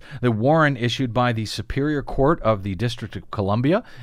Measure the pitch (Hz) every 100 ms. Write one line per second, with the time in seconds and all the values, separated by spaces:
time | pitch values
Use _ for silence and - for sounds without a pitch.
0 | - - 123 110 120 160 151 131 120 -
1 | 131 113 123 113 107 - - - 143 147
2 | 127 - 135 165 113 107 101 90 120 -
3 | 107 98 - - 98 107 131 196 - -